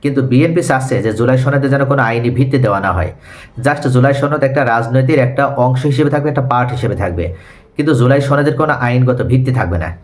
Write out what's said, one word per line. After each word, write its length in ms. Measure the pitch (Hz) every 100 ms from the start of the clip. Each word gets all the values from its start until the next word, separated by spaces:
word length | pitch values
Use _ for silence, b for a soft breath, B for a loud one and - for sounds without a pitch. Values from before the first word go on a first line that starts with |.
কিন্তু 180 | 143 135
বিএনপি 400 | 127 120 165 165
চাচ্ছে 340 | 165 135 131 113
যে 80 | 107
জুলাই 260 | 104 117 127
সনদে 300 | 127 139 135
যেন 140 | 139
কোনো 180 | 135 139
আইনি 280 | 117 117 120
ভিত্তি 280 | 117 131 180
দেওয়া 220 | 117 98
না 100 | 98
হয়, 180 | 90 78 - B B B -
just 200 | 131 147 -
জুলাই 200 | 127 131
সনদ 280 | 131 143 151 139
একটা 140 | 135
রাজনৈতিক 540 | 127 117 120 127 131 151
একটা 240 | 123 123 139 139
অংশ 240 | 127 127
হিসেবে 260 | 147 131 147
থাকবে, 180 | 147 147
একটা 120 | 143 131
পার্ট 180 | 123 123 -
হিসেবে 200 | 113 98
থাকবে, 220 | 98 87 85 87 B B B -
কিন্তু 160 | 147
জুলাই 260 | 131 123 139
সনদের 340 | 131 143 147 147
কোনো 120 | 156 143 123
আইনগত 340 | 123 127 123
ভিত্তি 300 | 110 131 131 123
থাকবে 180 | 92 87
না 100 | 78 85